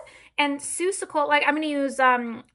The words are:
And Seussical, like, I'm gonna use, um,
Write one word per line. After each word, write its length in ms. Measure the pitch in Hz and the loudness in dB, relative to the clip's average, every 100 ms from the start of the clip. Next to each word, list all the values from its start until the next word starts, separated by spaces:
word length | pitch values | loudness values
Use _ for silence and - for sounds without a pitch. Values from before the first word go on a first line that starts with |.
| - - - - | -4 -18 -8 -2
And 200 | 285 285 | 0 -2
Seussical, 640 | - - 359 392 370 311 294 | -8 -4 -4 -4 -4 -2 2
like, 160 | 294 | 2
I'm 120 | 285 294 | 2 0
gonna 100 | 311 | 0
use, 320 | 285 277 247 | -2 -2 2
um, 460 | 262 247 233 226 - | 4 4 0 -10 -4